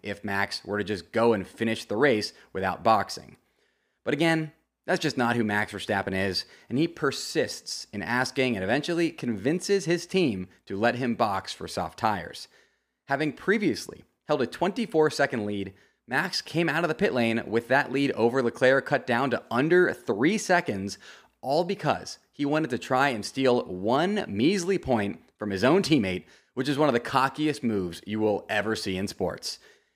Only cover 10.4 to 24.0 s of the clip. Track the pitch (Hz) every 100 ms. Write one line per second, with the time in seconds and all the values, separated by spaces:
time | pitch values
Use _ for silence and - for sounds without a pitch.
10.4 | 92 _ - 98 117 120 127 113 110 95
11.4 | - - 85 - 82 - 113 101 78 -
12.4 | - _ _ _ _ _ - 139 151 123
13.4 | - 220 170 104 - - - _ - 151
14.4 | 240 - 180 196 220 160 156 - 139 123
15.4 | 104 101 95 - _ _ - 131 180 -
16.4 | - 156 165 151 170 156 196 127 117 113
17.4 | - 110 - 135 143 139 139 - 117 131
18.4 | 120 - 127 135 - 139 123 120 135 117
19.4 | - 117 156 180 180 - - 101 147 220
20.4 | - 175 170 101 98 - - - _ _
21.4 | 127 147 175 196 151 92 - - _ -
22.4 | 143 151 156 123 - 127 143 117 101 -
23.4 | 131 123 - 90 101 131